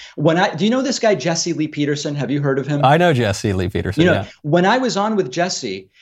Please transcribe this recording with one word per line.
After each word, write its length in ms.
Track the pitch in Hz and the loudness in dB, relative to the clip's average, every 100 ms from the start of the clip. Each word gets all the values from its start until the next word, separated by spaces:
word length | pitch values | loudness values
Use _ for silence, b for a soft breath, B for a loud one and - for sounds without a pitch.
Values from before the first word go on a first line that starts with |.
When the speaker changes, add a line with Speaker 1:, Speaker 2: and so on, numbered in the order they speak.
| B - | B 0
Speaker 1:
When 220 | 160 165 | 2 4
I, 160 | 202 156 | 2 2
do 80 | |
you 60 | 208 | 0
know 100 | 254 | 2
this 180 | 269 233 | 0 0
guy, 160 | 226 202 | 0 0
Jesse 380 | 170 165 180 | 0 -2 -2
Lee 140 | 151 151 | -4 -4
Peterson? 480 | 147 147 143 151 147 | -2 -2 -2 -4 -4
Have 160 | 120 | -2
you 100 | 147 | -2
heard 180 | 143 135 | 0 0
of 80 | 135 | -2
him? 140 | 143 | 0
Speaker 2:
I 140 | 135 156 | 4 4
know 140 | 175 | 4
Jesse 400 | 131 110 95 110 | 2 0 0 -2
Lee 140 | 95 92 | 0 -2
Peterson, 320 | 92 90 117 | -2 -2 2
Speaker 1:
You 40 | 175 | 2
know, 60 | |
Speaker 2:
yeah. 120 | 107 95 B | 2 -2 B
Speaker 1:
when 220 | 151 170 185 | -2 2 2
I 120 | 247 | 2
was 180 | 254 196 | 0 -2
on 200 | 214 214 | -2 -2
with 160 | 147 | -2
Jesse, 580 | 165 180 - 117 95 - b | -2 -4 -4 -8 -8 -12 b